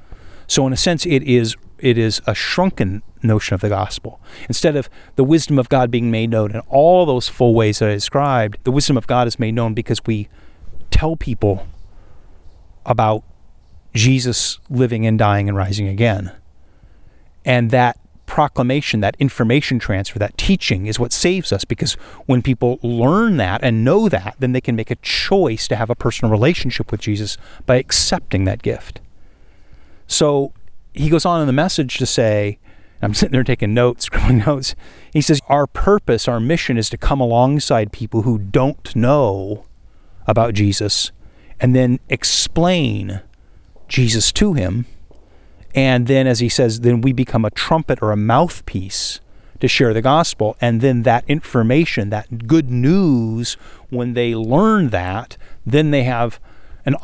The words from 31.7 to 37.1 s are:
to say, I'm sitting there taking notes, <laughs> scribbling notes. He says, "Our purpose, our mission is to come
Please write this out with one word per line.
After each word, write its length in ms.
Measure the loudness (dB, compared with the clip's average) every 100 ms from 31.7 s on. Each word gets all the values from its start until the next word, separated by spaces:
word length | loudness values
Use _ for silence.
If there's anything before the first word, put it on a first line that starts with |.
| 0 -4 -2
to 80 | -2
say, 520 | 2 2 2 0 -6 -14 -20 -20 -6
I'm 120 | -4
sitting 200 | 0 2
there 100 | 2
taking 300 | 0 0 0
notes, 320 | 2 2 0 -4
<laughs> 0 |
scribbling 340 | 0 4 4
notes. 360 | 2 -2 -4 -10 -14 -20 -4
He 100 | -2
says, 200 | 2 0 2
"Our 180 | 0 0
purpose, 600 | 0 2 2 2 0 0
our 120 | -2
mission 380 | 0 0 0 -2
is 120 | -2
to 80 | -2
come 220 | 0